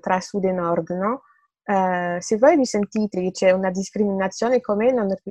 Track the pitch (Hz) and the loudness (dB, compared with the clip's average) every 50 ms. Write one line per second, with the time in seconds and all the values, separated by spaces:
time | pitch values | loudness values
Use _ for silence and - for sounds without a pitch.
0 | - - 185 185 180 - - 202 185 190 185 180 175 170 170 170 165 - 180 180 | -2 0 -2 -2 -2 -4 -6 -2 -2 -2 -2 0 -2 -2 -2 -2 -2 -4 -4 -4
1 | 190 208 247 277 _ _ _ _ _ _ _ _ _ - 208 190 190 185 180 180 | -2 -2 -4 -4 _ _ _ _ _ _ _ _ _ -2 0 0 0 0 0 -2
2 | 175 175 175 180 180 - 220 208 226 285 349 311 262 247 - 208 208 202 - 214 | -2 -4 -4 -4 -4 -2 0 4 6 6 6 6 2 0 0 -2 -2 -2 -2 -4
3 | 214 208 - 185 180 185 185 - - 190 185 185 190 190 180 190 196 - - 202 | -4 -2 -2 -4 -4 -4 -2 2 4 4 4 4 2 -2 -2 -4 -6 -6 -2 -2
4 | 214 202 196 190 190 190 - - 220 233 254 247 247 - 208 202 214 247 262 240 | -2 0 0 -2 -2 -4 -4 -2 -2 0 0 0 0 0 -2 2 2 2 2 2
5 | 214 190 190 185 - 196 | 0 -2 -2 -4 -8 -12